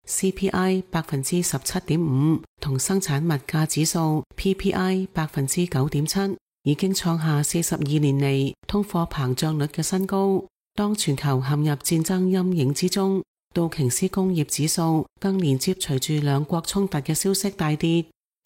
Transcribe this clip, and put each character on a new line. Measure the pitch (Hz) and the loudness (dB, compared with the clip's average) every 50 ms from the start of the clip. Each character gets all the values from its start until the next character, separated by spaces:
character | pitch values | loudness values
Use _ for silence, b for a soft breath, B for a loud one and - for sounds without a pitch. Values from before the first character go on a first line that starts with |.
| - | -10
C | - - - - 190 | -6 -4 0 0 0
P | 185 - 196 190 | 0 0 -2 0
I | - 185 185 190 185 185 185 - | 0 2 2 2 0 0 -2 -4
百 | - 165 | -6 -6
分 | 160 - 151 135 | -4 -2 -4 -4
之 | 135 - 175 175 175 | -2 0 0 0 0
十 | - - 135 | 0 -2 -4
七 | - - - - | -4 -4 -6 -4
點 | - - 147 170 | -2 0 0 0
五 | 170 151 127 131 143 160 160 - - - _ - | 2 2 2 4 4 4 2 2 -2 -8 _ -8
同 | - 147 135 131 | -4 -2 -2 -2
生 | - - 190 196 | 0 0 0 0
產 | 190 - 143 139 | 0 0 -2 0
物 | 160 170 151 135 - | 0 0 -2 -2 -4
價 | - - 156 160 | -2 0 0 0
指 | 160 - 147 160 | 0 0 0 0
數 | - - 170 160 156 151 151 - _ - | 0 0 0 0 2 0 0 -2 _ -8
P | - - 196 190 | -2 0 0 0
P | - - 196 | 0 0 -2
I | - - 185 185 185 185 190 - | 0 0 0 0 0 0 -2 -4
百 | - 175 156 | -4 -4 -4
分 | 151 - 147 139 | -4 -2 -4 -2
之 | 139 - 175 175 | -2 0 0 -2
九 | 170 - 131 135 151 | 0 0 0 0 0
點 | - 143 151 | 0 -2 -2
七， | 156 - 196 196 196 - - _ _ _ _ - | 0 0 -2 -2 -2 -4 -6 _ _ _ _ -2
已 | 143 151 | 0 0
經 | - 196 190 190 | 2 2 0 0
創 | - - 170 165 | 0 0 0 0
下 | 165 156 160 151 143 147 | 0 0 0 2 2 0
四 | - - 170 | 0 -2 -2
十 | 165 - 165 | -2 -2 -2
二 | - | -2
年 | 147 139 147 156 151 143 135 | -2 0 2 2 2 4 2
嚟 | 139 143 139 139 135 135 135 - _ - | 2 2 2 2 2 0 -2 -4 _ -8
通 | - - 208 | -4 -2 -2
貨 | 202 202 - 170 165 - | -2 0 -2 -2 -2 -2
膨 | - 151 135 127 127 | -2 -4 -2 -2 -2
脹 | - 165 156 156 | 0 -2 -2 0
率 | 151 143 | 0 -2
嘅 | 143 - - 160 | -2 -2 -4 -4
新 | - 196 185 190 | -2 0 -2 -2
高。 | 190 202 196 196 196 190 180 - - _ _ _ _ - | 0 0 0 2 2 2 0 -2 -6 _ _ _ _ -4
當 | - 208 208 214 | -2 0 0 0
全 | 208 - 160 139 | 0 0 -2 -2
球 | 135 147 143 131 127 | 0 0 0 0 0
陷 | 131 131 147 | 0 0 0
入 | 147 151 156 147 | 2 2 0 0
戰 | 131 - - 170 160 160 | -2 -2 0 0 0 2
爭 | - 190 185 185 | 0 0 0 2
陰 | 185 185 185 180 185 180 | 2 2 2 2 2 2
影 | 170 131 131 147 | 2 2 2 2
之 | - 180 180 | 0 0 0
中， | - 202 190 190 190 190 - _ _ _ _ _ - | 0 0 0 2 0 0 -2 _ _ _ _ _ -2
道 | 180 170 | 0 0
瓊 | 160 - - 139 123 | 0 0 0 0 0
斯 | - - 185 | 2 0 -2
工 | 185 - 196 190 190 | 0 0 0 0 2
業 | 180 160 143 | 2 0 0
指 | - - - 147 | -2 -2 -2 0
數 | 160 - - 165 160 160 156 - - _ - | 0 0 0 2 2 2 2 0 -2 _ -4
更 | - 196 190 | -2 0 0
連 | 190 175 143 131 131 | 2 2 2 2 2
接 | - 185 185 | 0 -2 -2
隨 | 185 - - 139 131 | -2 -2 -2 -2 -2
住 | - - 151 151 147 | 0 0 0 0 2
兩 | 143 139 143 151 | 2 2 0 0
國 | - 175 165 | 0 -2 -4
衝 | 165 - - 196 196 | -2 -2 -2 0 0
突 | 190 - 190 | 0 -2 -4
嘅 | - - 160 | -2 -2 -2
消 | - - 190 196 | 0 0 0 0
息 | - - 196 | 0 -2 -4
大 | 196 - 160 151 151 | -2 -2 0 0 0
跌。 | 147 - 165 165 170 160 - _ _ _ _ _ _ _ | 0 2 2 2 2 0 -2 _ _ _ _ _ _ _